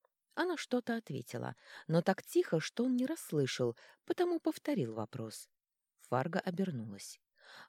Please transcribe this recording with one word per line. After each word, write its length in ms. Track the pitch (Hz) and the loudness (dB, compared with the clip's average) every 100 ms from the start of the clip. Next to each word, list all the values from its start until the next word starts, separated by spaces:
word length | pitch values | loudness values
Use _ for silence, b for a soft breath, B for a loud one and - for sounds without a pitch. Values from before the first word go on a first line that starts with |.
| _ _ _ | _ _ _
Она 220 | - 359 320 | -2 -2 -2
что-то 400 | - 247 240 226 | 0 0 0 -2
ответила, 600 | - 131 120 120 123 127 B B B | -4 -8 -6 -6 -6 -8 B B B
но 140 | 160 | 4
так 200 | 175 - | 4 2
тихо, 380 | - 339 359 160 | 2 2 4 2
что 240 | - - | 0 0
он 120 | 254 247 | 2 2
не 100 | 262 | 0
расслышал, 680 | 330 - 156 131 - 123 - B B - | -2 -2 2 2 2 0 0 B B -4
потому 340 | - 349 330 | 0 2 2
повторил 540 | 330 - - 269 117 | 0 -2 -2 0 0
вопрос. 540 | 110 107 127 110 - - _ _ _ _ _ - | -2 -6 -6 -8 -10 -18 _ _ _ _ _ 0
Фарга 320 | 123 147 175 | 0 2 0
обернулась. 800 | - 175 185 135 110 98 - - _ _ B B | 0 0 -2 -2 -6 -10 -14 -18 _ _ B B